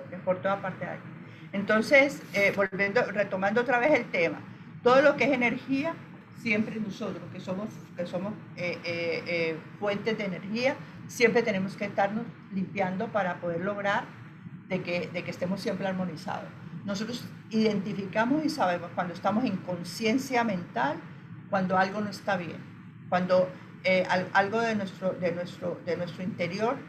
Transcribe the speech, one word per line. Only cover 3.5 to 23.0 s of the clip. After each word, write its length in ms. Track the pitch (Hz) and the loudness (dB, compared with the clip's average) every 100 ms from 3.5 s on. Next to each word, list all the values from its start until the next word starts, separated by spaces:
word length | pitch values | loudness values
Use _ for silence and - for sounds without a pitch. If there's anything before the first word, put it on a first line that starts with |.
| 226 | 2
otra 180 | 247 247 | 4 4
vez 120 | 240 | 6
el 140 | 294 - | 4 4
tema, 340 | 185 165 - - - - - | 2 2 0 -10 -16 -16 0
todo 180 | 240 262 | 6 8
lo 160 | 294 285 | 8 6
que 80 | 277 | 4
es 60 | |
energía, 600 | 254 240 - - 269 320 330 - - - - | 4 2 0 0 0 0 -4 -12 -18 -18 -8
siempre 420 | 233 214 233 220 | 0 0 0 -2
nosotros, 420 | 202 - 202 170 170 | -6 -4 -6 -6 -10
que 80 | 185 | -10
somos, 260 | 190 185 220 - - - | -6 -4 -4 -8 -12 -6
que 80 | 175 | -4
somos, 280 | 180 202 - - - | -4 -4 -6 -10 -6
eh, 240 | 175 - 175 | -4 -4 -4
eh, 380 | 170 170 160 - | -2 0 -2 -2
eh, 320 | 170 165 160 - - | 0 0 -2 -8 -4
fuentes 380 | 208 202 226 214 | -2 0 0 -2
de 80 | 202 | -2
energía, 500 | 175 190 226 254 294 - - - | -6 -4 0 0 0 -6 -14 -12
siempre 360 | - 233 240 | 4 6 6
tenemos 320 | 226 190 190 - | 4 2 -2 -4
que 100 | 196 | -4
estarnos 380 | - 196 214 240 - - | 2 2 0 -6 -10 -8
limpiando 560 | 196 180 190 185 185 190 | -4 -2 0 0 0 0
para 320 | 214 185 175 | 0 0 -2
poder 200 | 175 170 | -2 0
lograr 440 | 190 202 202 220 - - - - - - - | -2 0 0 0 -2 -12 -18 -16 -16 -16 -4
de 120 | 185 | -4
que, 280 | 175 175 160 | 0 -2 -2
de 120 | 175 | -6
que 80 | 170 | -6
estemos 280 | 165 180 190 | -4 -2 -2
siempre 260 | 220 190 196 | -2 -2 -2
armonizados. 640 | 185 180 151 - - - - - - 196 | -2 -2 -4 -6 -8 -8 -12 -12 -10 -6
Nosotros 420 | 196 220 247 - - - | -4 -4 -6 -10 -14 -2
identificamos 960 | 220 214 196 208 196 190 220 240 302 302 | 2 4 4 -2 -4 -2 2 4 4 2
y 40 | |
sabemos 400 | - 185 175 170 - | 2 2 2 -2 -4
cuando 180 | 180 | -4
estamos 300 | 170 196 214 | 0 2 2
en 140 | 247 185 | 2 -2
conciencia 880 | - 175 156 - 220 262 - 240 226 | -4 -6 -6 0 2 2 2 2 2
mental, 520 | 185 - 226 269 302 - - - - - | 0 -4 -2 -2 -2 -8 -16 -16 -16 -2
cuando 280 | 196 185 185 | 0 4 4
algo 220 | 190 208 | 4 0
no 100 | 208 | -4
está 280 | - - 185 | -4 -2 -2
bien, 200 | 165 - - - - - | -2 -8 -12 -16 -16 -16